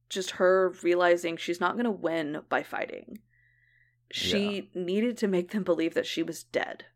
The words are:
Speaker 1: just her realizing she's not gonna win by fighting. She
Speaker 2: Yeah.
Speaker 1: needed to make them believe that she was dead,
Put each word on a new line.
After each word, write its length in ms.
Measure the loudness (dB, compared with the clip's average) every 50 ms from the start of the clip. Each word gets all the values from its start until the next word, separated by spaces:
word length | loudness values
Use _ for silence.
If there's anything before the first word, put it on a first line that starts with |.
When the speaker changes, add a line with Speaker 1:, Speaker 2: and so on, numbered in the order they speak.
| _ _
Speaker 1:
just 220 | -8 -6 -6 -6 -2
her 420 | 2 4 6 6 6 4 2 0 0 0
realizing 560 | 2 4 4 6 6 4 4 2 -2 -6 -4
she's 220 | -4 -6 -2 0
not 160 | 0 0 0 0
gonna 120 | -2 -2
win 520 | -2 -2 -2 -2 -2 -2 -2 -4 -6 -8 -4 _
by 120 | -2 -2 -2
fighting. 580 | -4 -6 -6 -6 -6 -8 -12 -14 -16 -18 -20 -20 _ _ _ _ _ _ _ _ _ _ _ _ _ _ _ _ _
She 600 | -8 -4 -2 0 0 2 0 0 -2 -4 -8 -8 -8
Speaker 2:
Yeah. 80 | -8 -4
Speaker 1:
needed 340 | -2 0 0 0 0 0 -2
to 80 | 0
make 260 | 0 2 0 0 -2 -4
them 120 | -2 0
believe 300 | 2 2 2 2 0 0
that 120 | -2 -2
she 160 | -2 -4 -4 -4
was 220 | -4 -6 -10 -12
dead, 400 | _ -4 -4 -4 -4 -6 -12 -16 -20 _